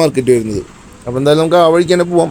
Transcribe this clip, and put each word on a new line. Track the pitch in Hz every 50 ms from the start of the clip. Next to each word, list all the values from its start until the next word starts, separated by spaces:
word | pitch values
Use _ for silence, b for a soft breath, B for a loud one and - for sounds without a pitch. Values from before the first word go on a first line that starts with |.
| 165
മാർക്കറ്റ് | 151 - 131 127 120 123 120
വരുന്നത്. | 110 107 104 95 90 - - - - - - - -
അപ്പോൾ | 123 120 131
എന്തായാലും | 139 143 151 160 160
നമുക്ക് | 165 170 175 170
ആ | 160 165
വഴിക്ക് | 170 175 165 180
തന്നെ | 175 175 175 175
പോവാം. | 175 165 160